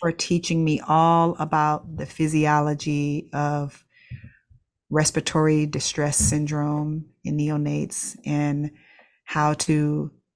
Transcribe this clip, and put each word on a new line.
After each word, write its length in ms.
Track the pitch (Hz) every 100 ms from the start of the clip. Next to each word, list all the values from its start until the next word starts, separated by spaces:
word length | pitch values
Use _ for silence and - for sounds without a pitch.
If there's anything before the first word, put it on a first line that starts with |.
for 100 | 170
teaching 540 | 165 - 175 170 165
me 160 | 160 151 -
all 500 | 156 165 170 170 170
about 580 | 156 156 151 151 - 156
the 100 | 147
physiology 1200 | - 156 156 151 151 147 147 156 147 147 147 -
of 520 | 143 147 147 143 - _ _ - - - - _ _ _ _ -
respiratory 760 | 151 151 160 - 160 156 156 151
distress 500 | 147 - - 147 143
syndrome 880 | - 151 147 151 147 147 151 156 156 _
in 140 | - 151
neonates 800 | 147 151 147 147 143 - - -
and 480 | - 147 147 143 147 - _ - _ _
how 300 | - 151 151
to 560 | 151 - 151 151 151 151 - _